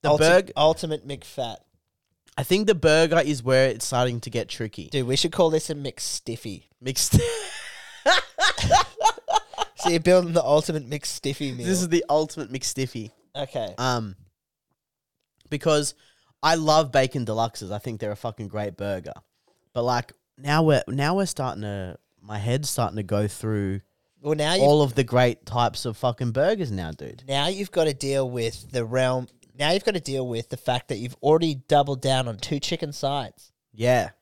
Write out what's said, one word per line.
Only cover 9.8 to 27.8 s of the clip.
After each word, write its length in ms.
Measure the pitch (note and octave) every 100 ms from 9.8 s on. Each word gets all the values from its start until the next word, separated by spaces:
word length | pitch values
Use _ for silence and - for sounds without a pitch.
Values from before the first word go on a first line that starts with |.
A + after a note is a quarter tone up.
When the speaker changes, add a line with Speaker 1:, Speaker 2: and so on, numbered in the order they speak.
| -
Speaker 2:
you're 100 | E3+
building 340 | E3 F#3 F3
the 100 | E3+
ultimate 460 | B2+ D3 D#3 D#3 A#2+
McStiffy 680 | D3 - - C#3 C#3 C#3+ B2+
meal. 100 | E3
Speaker 1:
This 140 | F#3
is 80 | F3+
the 160 | E3+ D#3+
ultimate 420 | D3+ D#3 - B2
McStiffy. 600 | C3 - - C3 A#2 G#2+ _ _
Speaker 2:
Okay. 400 | C#3+ C#3+ C3+ G#2+ F#2
Speaker 1:
Um, 360 | B2+ A#2+ G#2+ F2+ _ _ _ _ _ _ _ _ _ _ _ _ _
because 460 | D3 D#3+ D3+ C#3+ - _ _ _ _
I 140 | D#3 E3
love 360 | D#3 D3+ D3+
bacon 320 | C3+ C3 C#3+
deluxes. 480 | A2+ A2 A2+ - F#2+
I 60 | G#2
think 200 | C3 A2
they're 120 | G#2+
a 40 | G#2
fucking 320 | A#2 G#2+ G#2
great 280 | G#2 G#2 E2+
burger. 380 | G2+ F#2+ E2 - _ _ _ _ _
But, 120 | B2
like, 280 | A#2+ B2 - _ _ _
now 280 | C#3 D3+
we're, 180 | D#3 C#3 -
now 300 | C3 C#3+ F#3
we're 80 |
starting 380 | F#3+ - C3 F#2
to, 340 | G#2 G2+ F#2 - _ _
my 160 | G#2 G#2
head's 320 | G#2 C3 C#3+
starting 280 | - A2+ G#2+
to 60 |
go 240 | F#2+ G#2 G#2
through 540 | - A2 G#2+ G2 G2 _ _ _ _
Speaker 2:
Well, 140 | C#3+
now 180 | D3+ D3+
you've 120 | F#3
Speaker 1:
all 180 | C#3 D3
of 120 | C#3+
the 100 | A#2+
great 420 | A#2+ B2+ B2 - -
types 400 | A#2+ A#2+ - B2
of 100 | A2
fucking 360 | B2+ A#2 B2
burgers 380 | A#2 D#3+ G#3+ D3
now, 200 | G2+ E2
dude. 320 | D#2 C#2 A#2 C3
Speaker 2:
now 200 | C#3 D3+
you've 240 | G3 G3+
gotta 220 | -